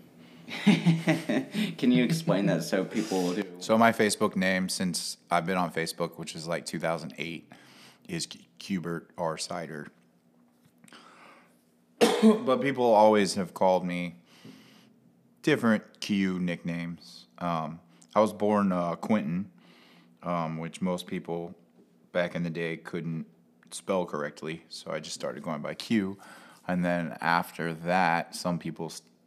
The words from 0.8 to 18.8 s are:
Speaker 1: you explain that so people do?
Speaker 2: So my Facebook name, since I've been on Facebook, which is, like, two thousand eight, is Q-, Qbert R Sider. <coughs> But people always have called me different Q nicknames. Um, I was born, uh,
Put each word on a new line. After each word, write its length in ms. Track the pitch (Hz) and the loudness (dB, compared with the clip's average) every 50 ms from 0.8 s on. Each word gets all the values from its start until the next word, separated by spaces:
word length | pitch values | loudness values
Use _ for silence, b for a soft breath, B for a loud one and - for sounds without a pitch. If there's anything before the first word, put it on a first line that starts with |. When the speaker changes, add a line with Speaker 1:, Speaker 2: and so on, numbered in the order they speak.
| - 175 160 - - 165 147 - - - 107 131 - - - 208 208 185 - - - 123 | 4 2 2 4 2 0 0 0 0 0 -2 -2 -2 -2 -2 -2 -2 -2 -2 0 2 4
Speaker 1:
you 120 | 123 127 120 | 6 6 4
explain 420 | 113 165 - - - 95 98 101 | 4 2 0 0 0 2 2 2
that 160 | - 90 - - | 2 2 0 0
so 200 | - 107 95 90 | -2 -2 -2 -2
people 500 | - - 110 - - 95 92 90 87 90 | -2 -2 -4 -2 0 0 0 2 0 0
do? 100 | 104 95 90 87 - | -2 -4 -6 -10 -8
Speaker 2:
So 160 | - - 110 | 0 2 4
my 140 | 113 117 117 | 6 6 6
Facebook 440 | 113 - 110 104 - - 107 98 - | 6 4 2 2 2 2 0 0 0
name, 340 | 95 92 95 92 92 92 90 | 0 2 2 2 0 -2 -2
since 480 | - - 95 90 82 - - - - - _ _ | -4 -2 -2 -2 -2 -4 -6 -8 -10 -12 _ _
I've 140 | 87 85 82 | 0 0 0
been 100 | 95 95 | 0 0
on 140 | 90 87 82 | 0 -2 -2
Facebook, 480 | - 82 82 - - - 85 80 - - | -2 -4 -4 -4 -4 -6 -6 -6 -6 -10
which 160 | 82 - - | -12 -12 -12
is, 120 | 82 78 | -10 -6
like, 180 | 82 85 76 - | -6 -6 -6 -6
two 120 | - - 82 | -8 -6 -4
thousand 360 | 82 82 82 80 80 78 - | -2 -2 -2 -4 -6 -10 -10
eight, 320 | - 80 85 82 - - _ B B B B B B B B B B - | -10 -8 -8 -8 -12 -14 _ B B B B B B B B B B -14
is 180 | - - 82 - | -10 -8 -8 -8
Q-, 560 | - - - - _ _ - - - 98 87 | -10 -12 -18 -20 _ _ -18 -8 -6 -6 -4
Qbert 220 | 80 85 82 82 - - _ | -4 -6 -8 -8 -10 -12 _
R 200 | - 87 80 78 | -4 -4 -4 -4
Sider. 500 | 78 - - 92 87 80 73 78 76 73 - - _ _ _ _ _ _ _ _ _ _ _ _ _ _ _ _ _ - - B B B B B B B B B B B B B _ _ _ _ _ _ _ _ _ | -6 -8 -8 -8 -8 -8 -10 -10 -12 -12 -14 -18 _ _ _ _ _ _ _ _ _ _ _ _ _ _ _ _ _ -20 -20 B B B B B B B B B B B B B _ _ _ _ _ _ _ _ _
<coughs> 200 | 226 - - - | 4 4 6 6
But 400 | 220 220 196 - 123 131 127 120 | 6 6 6 6 2 2 2 2
people 240 | 135 143 127 127 123 | 2 0 0 2 4
always 500 | 117 107 104 107 107 107 104 98 87 - | 6 8 8 10 8 8 6 6 4 2
have 180 | 101 90 85 - | -2 -4 -6 -2
called 320 | - 95 92 92 90 92 | 2 4 4 4 4 2
me 300 | 90 87 87 87 87 87 - B B B B B B B B B B B B B B _ _ _ _ _ _ _ _ _ _ | -2 -4 -4 -4 -6 -8 -14 B B B B B B B B B B B B B B _ _ _ _ _ _ _ _ _ _
different 580 | - 156 143 113 120 113 107 101 - - - _ | 0 2 2 4 4 2 2 2 0 -8 -14 _
Q 400 | - - 104 98 95 92 92 90 | -4 -2 0 2 2 0 0 0
nicknames. 840 | 92 87 85 - - 87 85 87 85 85 85 - - - - - - _ _ - | -2 -2 -4 -4 -6 -6 -6 -6 -6 -8 -10 -12 -16 -20 -20 -20 -20 _ _ -6
Um, 400 | 87 87 85 80 80 76 82 85 - b b b b b - | -4 -4 -2 -2 -4 -6 -10 -14 -18 b b b b b 2
I 40 | 104 | 4
was 100 | 110 107 101 | 4 4 2
born, 380 | 95 107 104 104 101 101 95 | -2 0 2 2 4 2 2
uh, 240 | 90 87 | 2 0